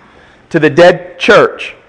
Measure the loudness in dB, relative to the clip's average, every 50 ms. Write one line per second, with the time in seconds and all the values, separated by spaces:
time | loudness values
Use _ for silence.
0 | _ _ _ _ _ _ _ _ _ _ -4 -2 -2 0 2 2 2 2 2 0
1 | -8 -16 -12 -6 -2 0 2 2 2 0 -4 -10 -16 -18 -20 _ _